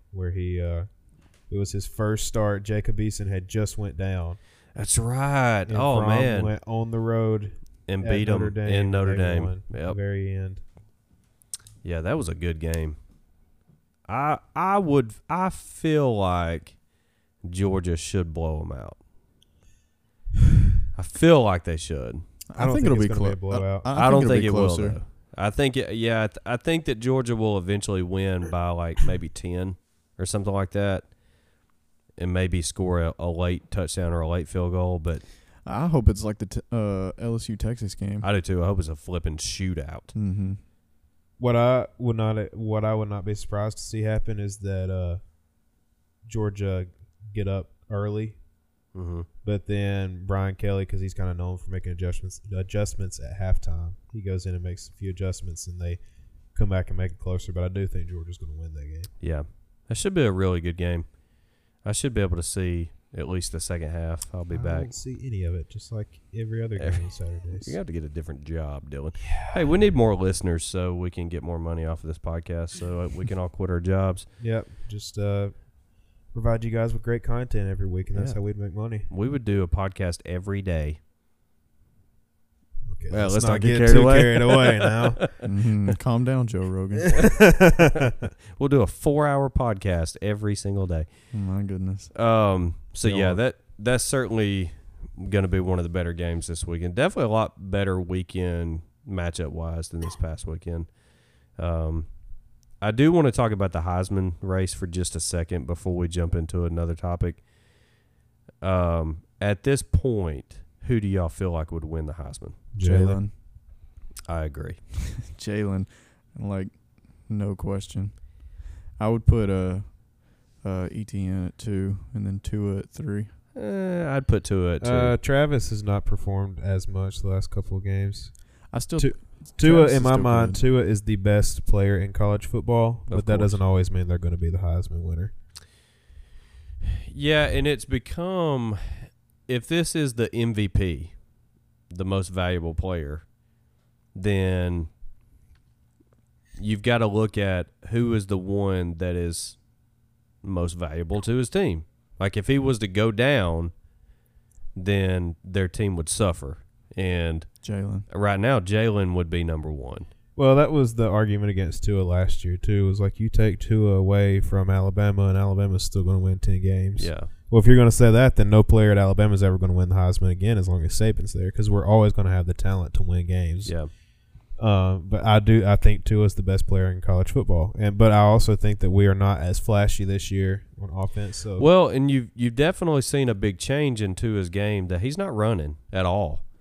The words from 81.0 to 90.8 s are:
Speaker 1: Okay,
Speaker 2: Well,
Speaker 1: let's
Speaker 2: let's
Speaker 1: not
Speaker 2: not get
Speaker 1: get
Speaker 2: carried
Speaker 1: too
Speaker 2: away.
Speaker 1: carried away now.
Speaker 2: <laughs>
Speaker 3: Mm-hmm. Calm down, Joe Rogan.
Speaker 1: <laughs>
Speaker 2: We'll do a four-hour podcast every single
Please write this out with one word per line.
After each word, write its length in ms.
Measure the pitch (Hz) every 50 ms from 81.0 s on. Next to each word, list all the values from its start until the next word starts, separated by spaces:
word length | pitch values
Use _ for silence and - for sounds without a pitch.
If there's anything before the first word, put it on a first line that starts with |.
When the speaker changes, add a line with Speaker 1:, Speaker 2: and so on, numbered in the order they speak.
| _ _ _ _ _ _ _ _ _ _ _ _ _ _ _ _ _ _ _ _ _ _ _ _ _ _ _ _ _ _ _ _ _ _ - - - - -
Speaker 1:
Okay, 160 | - - -
Speaker 2:
Well, 120 | - 107 104
Speaker 1:
let's 100 | 95 98
Speaker 2:
let's 120 | 110 117
Speaker 1:
not 60 | 117 107
Speaker 2:
not 80 | 101
get 60 | 104 120
Speaker 1:
get 80 | 120 117
Speaker 2:
carried 140 | 117 117 110
Speaker 1:
too 80 | -
Speaker 2:
away. 200 | 123 131 135 135
Speaker 1:
carried 200 | 127 120 120 120
away 360 | 120 123 131 131 127 123 113 104
now. 300 | 104 - 110 113 117 120
Speaker 2:
<laughs> 320 | 113 - - - - -
Speaker 3:
Mm-hmm. 500 | - - 98 101 113 117 107 104 101 98 107
Calm 300 | - - 131 117 117 123
down, 240 | 123 135 127 123 110
Joe 140 | 107 95 92
Rogan. 340 | 92 92 95 95 95 104 151
Speaker 1:
<laughs> 1200 | 170 180 - - - 214 - - 214 196 - - 190 175 - - 170 143 - 160 143 120 - - - 110 - - - - - -
Speaker 2:
We'll 100 | 139 139
do 120 | 139 135
a 60 | 104 -
four-hour 600 | - - - 156 143 151 147 147 143 139 139 131
podcast 680 | - 139 131 117 104 95 - 98 90 85 82 80 - -
every 340 | - 104 104 104 107 104 104
single 320 | - - 98 98 101